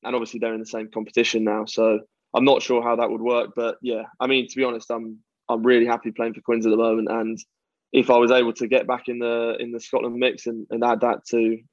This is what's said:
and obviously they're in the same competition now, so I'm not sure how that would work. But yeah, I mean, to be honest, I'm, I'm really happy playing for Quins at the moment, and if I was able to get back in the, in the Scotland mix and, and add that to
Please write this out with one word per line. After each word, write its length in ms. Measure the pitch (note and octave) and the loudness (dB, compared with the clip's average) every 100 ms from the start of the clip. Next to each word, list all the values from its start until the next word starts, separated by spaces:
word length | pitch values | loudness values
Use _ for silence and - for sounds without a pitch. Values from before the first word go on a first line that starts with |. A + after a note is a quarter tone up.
and 120 | A2 B2 | -4 -4
obviously 240 | A2+ A#2 | -4 -6
they're 140 | A2+ | -6
in 80 | A2 | -6
the 40 | A2 | -8
same 240 | A2+ A2 | -10 -8
competition 500 | A2+ A2 - A#2 A2+ | -8 -4 0 2 2
now, 220 | A2 G#2+ A2 | 0 -2 -4
so 340 | - A2 G#2+ - _ _ | 0 2 2 -2 _ _
I'm 120 | - C3 | 2 4
not 160 | C3+ | 4
sure 200 | - B2 | 4 0
how 140 | A#2+ A#2 | 0 0
that 140 | A#2 | -2
would 100 | A2+ | -2
work. 300 | A2+ A#2+ G#2+ - | -2 -2 -2 -4
But 200 | A#2 A2 | -6 -6
yeah, 220 | B2 A2 A2 _ | -6 -6 -8 _
I 80 | B2+ | 0
mean, 200 | C3+ A#2+ | 0 -2
to 80 | B2+ | -2
be 80 | |
honest, 260 | B2+ A#2 - | -2 -4 -8
I'm, 300 | A#2 A2+ A2 _ _ _ | -8 -8 -14 _ _ _
I'm 140 | A#2 | 0
really 220 | A2+ B2 A#2 | 4 6 6
happy 260 | A#2 A#2 | 0 -4
playing 240 | G#2+ A#2 G#2+ | -6 -6 -6
for 60 | |
Quins 240 | - A#2 A2+ | -2 0 2
at 40 | |
the 80 | A2 | 2
moment, 320 | A2+ A2+ G#2+ | 2 0 -2
and 260 | A2+ A2 A2+ - _ _ _ _ | -2 -4 -6 -12 _ _ _ _
if 180 | - B2 | 0 4
I 80 | A#2+ | 6
was 140 | A#2+ | 6
able 220 | B2+ A#2+ | 4 2
to 140 | A2+ A#2+ | -2 0
get 200 | B2+ - | 0 0
back 220 | B2+ - | -6 -6
in 100 | A#2+ | -6
the, 380 | A#2+ A#2 A#2 A2 | -4 -2 -2 -4
in 140 | A#2+ | -8
the 60 | A#2 | -10
Scotland 340 | - B2+ A#2 A#2+ | -6 -4 -4 -2
mix 300 | B2+ B2+ - | -2 -2 -8
and, 180 | A2+ G#2 | -10 -8
and 120 | A#2 | -2
add 180 | A#2+ A2+ | 0 0
that 240 | A#2+ A2+ - | 0 -2 -2
to 260 | A#2 A2+ A2+ _ | 0 0 -2 _